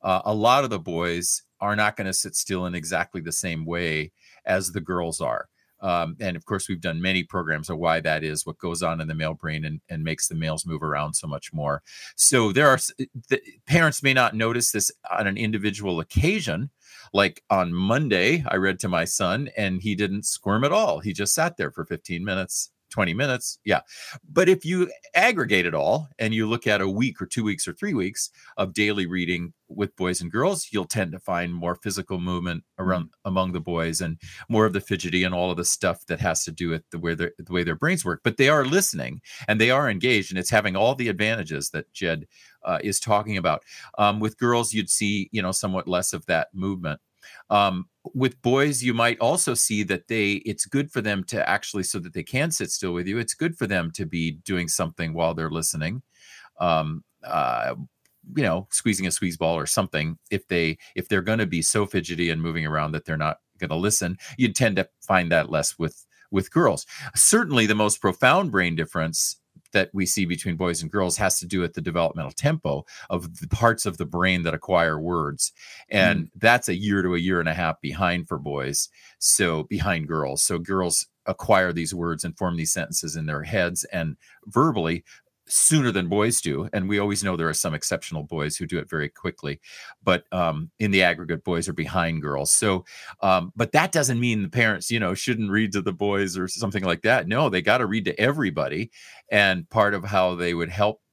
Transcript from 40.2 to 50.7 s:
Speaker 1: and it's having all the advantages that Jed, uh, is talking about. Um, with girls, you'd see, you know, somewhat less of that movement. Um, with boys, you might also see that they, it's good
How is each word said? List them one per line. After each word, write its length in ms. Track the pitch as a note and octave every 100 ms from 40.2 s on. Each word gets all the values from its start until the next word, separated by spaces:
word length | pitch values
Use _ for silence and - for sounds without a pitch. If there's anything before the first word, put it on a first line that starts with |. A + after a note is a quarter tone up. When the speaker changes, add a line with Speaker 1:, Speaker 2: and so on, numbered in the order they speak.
| F#2+
Speaker 1:
and 80 | F#2
it's 120 | F2+
having 260 | A2 G#2 F#2
all 180 | A2
the 140 | C3 A#2+
advantages 600 | F#2+ G#2+ A2+ D#2+ D2+ C#2
that 220 | D#2 -
Jed, 340 | - F2+ D#2+ - _ - _
uh, 160 | - E2+
is 160 | - G2
talking 380 | - G#2 G#2+ G2+
about. 260 | F2 D2+ _ - - -
Um, 220 | G#2 G#2
with 180 | G#2+ -
girls, 360 | A#2+ A#2+ A2+
you'd 160 | G#2+ F#2+
see, 400 | - G#2 G#2 F#2+
you 100 | A2
know, 120 | F#2
somewhat 340 | F#2+ G2+ F#2 F2
less 240 | F2+ F#2
of 140 | F2+ -
that 240 | E2 -
movement. 460 | F#2+ F#2+ F#2+ E2+ D2+ _ _ - - -
Um, 380 | G#2 G2+ F#2 F#2 _ -
with 280 | - B2+ -
boys, 420 | A#2+ C3 D3 C3+
you 100 | B2
might 260 | A2+ A#2 A#2
also 340 | A#2 E3+ -
see 300 | A#2 - G#2
that 260 | G2 F#2 -
they, 240 | A2+ G2+
it's 320 | G2+ A2 G#2+
good 260 | -